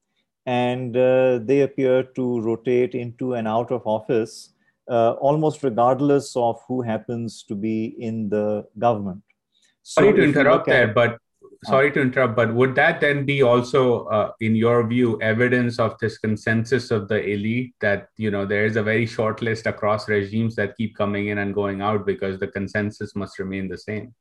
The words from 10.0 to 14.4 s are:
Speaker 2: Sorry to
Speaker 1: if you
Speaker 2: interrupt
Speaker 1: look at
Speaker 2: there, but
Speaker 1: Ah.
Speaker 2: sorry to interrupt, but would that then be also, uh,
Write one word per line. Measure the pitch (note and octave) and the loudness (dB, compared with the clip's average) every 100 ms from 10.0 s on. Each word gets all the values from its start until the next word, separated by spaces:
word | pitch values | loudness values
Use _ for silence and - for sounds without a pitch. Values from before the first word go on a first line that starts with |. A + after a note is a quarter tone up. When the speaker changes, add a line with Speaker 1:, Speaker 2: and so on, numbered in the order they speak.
Speaker 2:
Sorry | G3 | 4
to | G#3 | 6
Speaker 1:
if | |
you | D3+ | 4
Speaker 2:
interrupt | C#3+ C#3 D#3+ - | 4 4 2 2
Speaker 1:
look | |
at | |
Speaker 2:
there, | C#3 A2+ | 2 2
but | G#2+ A#2 - _ _ - - - | 2 0 0 _ _ -20 -20 0
Speaker 1:
Ah. | |
Speaker 2:
sorry | C3+ C#3+ | 2 4
to | D3 | 2
interrupt, | C3 C3+ B2 A2+ | 0 2 0 2
but | A2+ | 2
would | A#2 C3 | 4 2
that | B2+ D#3 E3 | 4 2 2
then | D3 C#3+ C#3 | 0 0 0
be | C#3 | 2
also, | B2 B2 B2 C#3 B2+ A2+ - | 4 4 4 2 4 2 0
uh, | G#2+ G2 - | 0 0 -2